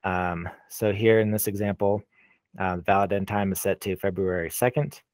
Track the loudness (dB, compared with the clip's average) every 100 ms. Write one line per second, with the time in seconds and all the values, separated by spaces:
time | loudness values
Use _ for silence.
0 | -2 -2 -2 -4 -8 -14 _ -4 -2 2
1 | 6 6 4 0 -2 -2 -2 0 0 0
2 | -4 _ _ _ _ -6 -4 -2 2 2
3 | 4 0 -2 0 0 -2 -2 -2 -4 -4
4 | -4 -2 -2 -2 -4 0 0 0 -6 -8
5 | _